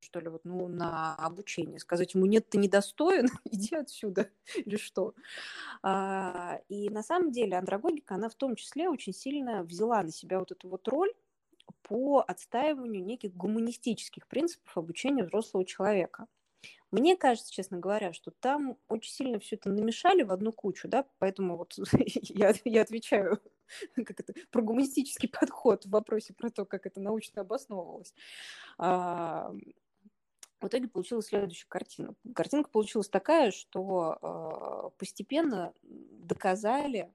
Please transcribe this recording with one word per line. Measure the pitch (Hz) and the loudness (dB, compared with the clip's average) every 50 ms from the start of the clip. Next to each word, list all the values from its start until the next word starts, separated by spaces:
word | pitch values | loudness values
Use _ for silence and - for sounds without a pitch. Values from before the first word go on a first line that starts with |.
что | - - - 180 | -20 -10 -10 -10
ли, | 160 165 | -8 -8
вот, | 160 165 _ | -10 -10 _
ну, | 170 180 180 180 180 | -8 -6 -6 -4 -4
на | 175 175 170 170 160 160 160 160 151 | -4 -4 -4 -4 -2 -2 -2 -4 -4
обучение. | 151 156 165 170 185 208 - - - 165 156 156 156 | -2 -4 -6 -4 -6 -10 -10 -6 -6 -6 -6 -6 -12
Сказать | - _ - 170 180 175 - | -6 _ 0 0 0 2 4
ему: | 190 185 | 4 6
"Нет, | 190 208 226 214 _ | 8 8 6 6 _
ты | - 208 | 2 4
недостоин, | 202 202 185 202 202 - - - 302 339 392 359 247 254 - - | 4 6 6 6 4 4 0 2 4 6 6 6 6 4 2 0
<laughs> | _ | _
иди | - - 196 196 214 - | -8 -6 -6 -4 -2 -2
отсюда", | 320 294 - - - - 214 185 190 220 - _ _ _ - - | -4 -4 -6 -10 -6 -6 -2 0 0 0 0 _ _ _ -6 -6
или | 427 277 214 202 208 | -6 -4 -2 -4 -4
что? | - - _ - 185 - - - - - - - - - - - - - - - - | -6 -4 _ -2 -2 -2 -4 -10 -18 -16 -14 -12 -12 -12 -12 -12 -12 -14 -14 -4 -2
А, | 190 190 196 196 196 196 190 190 185 - 175 175 175 170 - - _ | 0 0 0 0 -2 -2 -2 -4 -4 -6 -6 -6 -6 -8 -8 -8 _
и | 202 202 202 208 | -8 -4 -4 -4
на | 214 214 220 | -4 -4 -2
самом | - 320 359 349 320 | 0 2 2 2 2
деле | 247 240 233 202 180 180 | 2 0 0 2 2 0
андрогогика, | 185 185 190 202 233 339 349 285 _ - 202 | 0 0 -2 0 0 0 -2 -2 _ -6 -4
она | 180 208 226 | -4 -4 -4
в | 220 | -4
том | _ - 269 233 | _ -2 -2 -2
числе | - - - - 277 330 381 | -2 -6 -10 -4 -2 0 0
очень | 320 - - - 185 | 0 -2 -4 -8 -10
сильно | - - 269 285 294 269 247 226 202 175 | -8 -6 -6 -4 -4 -4 -2 -2 -4 -4
взяла | 165 170 175 214 226 240 214 185 | -6 -2 -2 2 2 4 2 2
на | 160 | 0
себя | 160 - - 165 185 190 | -4 -10 -6 -2 -2 -2
вот | 185 - | -2 -4
эту | 185 _ - 185 | -8 _ -12 -10
вот | 185 185 _ - | -10 -6 _ 0
роль | - 285 359 403 480 _ _ _ _ _ _ _ _ _ _ - - _ _ | 2 2 2 2 0 _ _ _ _ _ _ _ _ _ _ -20 -20 _ _
по | - 202 226 262 277 285 262 - - | -6 -2 -2 0 4 4 4 4 4
отстаиванию | 180 - - _ - 233 269 302 302 269 254 240 220 196 180 | -2 -8 -8 _ -2 0 2 2 0 0 -4 -6 -6 -4 -4
неких | 185 233 247 - 208 180 | -6 -8 -6 -8 -10 -8
гуманистических | 180 180 208 214 226 226 233 240 - - 247 220 - - - - - - _ | -4 -2 0 0 2 0 -2 -2 -4 -2 -2 -2 -2 -4 -12 -14 -16 -16 _
принципов | - 247 311 339 339 - _ - - 190 | -2 0 0 0 -2 -6 _ -8 -6 -6
обучения | 165 165 170 - - 254 285 269 196 | -6 -6 -8 -4 -2 0 2 2 0
взрослого | 165 165 202 220 - - 196 185 | 0 0 -2 -2 0 0 -2 -2
человека. | - - - 190 196 214 196 170 - - - - - _ _ _ _ _ _ - - - _ _ _ | -2 -2 -2 2 2 4 4 2 0 -4 -14 -18 -18 _ _ _ _ _ _ -20 -20 -20 _ _ _
Мне | - 196 247 330 381 370 | 2 4 6 6 6 6
кажется, | - 277 240 - - - - | 6 4 4 4 0 -10 -8
честно | - 190 - 190 180 | -8 -8 -6 -6 -4
говоря, | 170 185 202 214 214 180 165 | -2 0 0 0 0 -4 -6
что | - _ - - _ | -8 _ -16 -16 _
там | - 247 269 294 285 262 226 _ _ _ | 0 0 0 2 0 -4 -6 _ _ _
очень | 214 226 - - - | -6 -6 -6 -8 -8
сильно | - 285 262 240 208 | -4 -4 -2 -2 -4
все | - - - 208 | -4 -6 -8 -6
это | - 196 | -2 0
намешали | 196 208 214 226 226 - - 349 392 370 285 | 0 2 2 0 0 4 4 6 6 8 6
в | 202 | 4
одну | 185 185 208 220 226 | 2 0 0 -2 -4
кучу, | - - 208 185 - - - | -2 -4 -4 -4 -4 -4 0
да, | - 240 277 _ _ _ | 0 0 0 _ _ _
поэтому | - 190 190 - 196 180 175 165 | 0 0 0 0 -2 -2 -2 -4
вот | 175 _ - - | -8 _ -8 -10
<laughs> | 196 - - - 254 - - - - | -6 4 4 4 4 4 0 -4 -6
я, | - - 196 208 196 220 - - | -4 0 6 6 6 6 6 2
я | 247 220 226 214 | 2 4 4 4
отвечаю, | - 220 226 - - - 214 196 175 196 - _ - _ _ _ _ | 4 0 -8 -2 2 2 2 4 4 0 0 _ -12 _ _ _ _
<laughs> | - - 427 330 _ | -14 -14 -14 -8 _
как | - 226 - 190 - | -6 -6 -6 -8 -12
это, | - - - - 359 _ | -12 -12 -12 -16 -16 _
про | - 240 233 | 0 0 2
гуманистический | 208 226 240 277 269 - - 262 - - - - - | 2 4 2 2 2 2 0 0 0 -2 -4 -4 -4
подход | - - - - - - - 247 208 196 - | 0 0 0 0 0 2 4 4 4 4 2
в | 196 | 2
вопросе | 190 214 214 - 226 214 - - 190 | 2 2 2 2 -4 -4 -4 -6 -14
про | _ - 233 | _ -8 -8
то, | 220 - 202 | -6 -6 -8
как | 196 - 190 - 196 | -6 -6 -8 -8 -8
это | _ - | _ -8
научно | 196 196 220 220 214 - _ - 196 | -4 -4 -4 -4 -4 -8 _ -10 -6
обосновывалось. | 180 214 269 - _ 220 190 170 165 165 170 185 - _ _ - - - - - - - - - - - _ | -4 -6 -6 -6 _ -10 -10 -10 -10 -12 -16 -16 -18 _ _ -20 -20 -18 -16 -16 -16 -16 -18 -18 -20 -10 _
А, | 170 175 180 185 180 180 175 175 170 165 156 160 - - - 202 - - - _ _ _ _ _ _ 202 _ _ _ _ _ _ - - _ _ | 2 2 2 2 2 -2 -2 -2 -4 -4 -4 -6 -6 -8 -10 -12 -14 -16 -20 _ _ _ _ _ _ -20 _ _ _ _ _ _ -20 -20 _ _
в | - 196 | -8 -4
итоге | - 262 254 220 | -2 -2 -4 -2
получилась | _ 185 180 - 247 233 208 - | _ -6 -6 -2 -2 -4 -4 0
следующая | - 208 202 190 170 - - _ | 0 0 0 0 -4 -10 -16 _
картина. | - - - _ - - - - 214 _ _ 220 247 | -8 -8 -8 _ -10 -10 -10 -10 -10 _ _ -14 -4
Картинка | - 226 - - 294 294 - | -4 -2 0 2 0 0 2
получилась | _ 214 214 202 - 226 196 - | _ 0 0 2 0 -2 -2 2
такая, | - 196 - - 302 330 294 214 | 0 -2 4 6 6 6 6 6
что, | 185 - - _ - - 185 196 190 180 170 160 160 - | 2 -2 -10 _ -6 -6 -4 0 0 0 2 0 -2 -4
а, | - 160 170 170 160 160 165 - - - - - - - _ _ | -6 -8 -6 -6 -6 -8 -8 -8 -8 -8 -8 -8 -8 -10 _ _
постепенно | - - - - 202 _ 269 294 339 311 240 190 175 165 - _ _ | -12 -12 -10 -12 -8 _ 0 2 2 2 0 0 -4 -6 -8 _ _
доказали | - - - - 55 - 107 131 165 180 - - 202 185 202 214 208 240 277 294 285 254 214 160 180 _ | -20 -20 -20 -20 -20 -20 -20 -6 -6 -6 0 2 2 2 2 2 0 2 2 0 -2 -2 -4 -6 -6 _